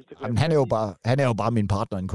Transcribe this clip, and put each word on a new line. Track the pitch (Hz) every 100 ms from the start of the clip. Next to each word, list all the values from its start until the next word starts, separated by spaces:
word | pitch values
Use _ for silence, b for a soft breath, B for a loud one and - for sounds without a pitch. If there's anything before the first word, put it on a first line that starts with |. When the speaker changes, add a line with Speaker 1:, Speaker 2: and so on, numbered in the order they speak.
Speaker 1:
Instagram. | - - -
Speaker 2:
Jamen, | 113
han | -
er | 156
jo | 131 110
bare, | 107 90 113
han | 135
er | 131
jo | 104
bare | 107 117
min | 101 101
partner | 113 98
in | 92